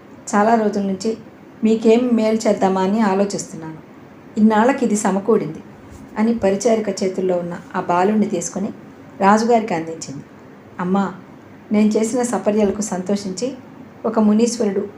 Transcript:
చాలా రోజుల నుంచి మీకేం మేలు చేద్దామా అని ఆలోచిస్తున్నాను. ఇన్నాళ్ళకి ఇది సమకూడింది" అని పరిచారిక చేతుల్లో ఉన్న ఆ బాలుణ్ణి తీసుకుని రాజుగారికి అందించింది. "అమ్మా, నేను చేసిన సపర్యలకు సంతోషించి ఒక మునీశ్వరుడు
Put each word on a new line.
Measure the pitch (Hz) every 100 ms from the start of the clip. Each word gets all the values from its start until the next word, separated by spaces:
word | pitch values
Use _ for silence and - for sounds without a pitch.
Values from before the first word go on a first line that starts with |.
| - - -
చాలా | 208 214
రోజుల | 226 214 208
నుంచి | 196 190 220 220 - - - -
మీకేం | 220 226 226 233 247
మేలు | 220 220 220 220
చేద్దామా | 196 190 190
అని | 190 214
ఆలోచిస్తున్నాను. | 208 190 202 170 - 160 160 160 - - - - - -
ఇన్నాళ్ళకి | 214 214 240 277
ఇది | 233 208
సమకూడింది" | 202 190 214 208 156 156 - - - - - 208
అని | 226 226
పరిచారిక | 196 196 233 220 214 190
చేతుల్లో | 185 185 185 175
ఉన్న | 175 175 - 190
ఆ |
బాలుణ్ణి | 175 175 196 214 190
తీసుకుని | 170 - 185 220 - - - - -
రాజుగారికి | 196 214 226 233 208
అందించింది. | 170 165 160 - 139 - - - - - -
"అమ్మా, | 180 196 185 185 - - - - -
నేను | 208 214
చేసిన | 220 220 247
సపర్యలకు | 240 196 214 214 202 190
సంతోషించి | - 180 185 202 190 185 247 - - - - - 226
ఒక | 220
మునీశ్వరుడు | 214 214 233 - 208 190 190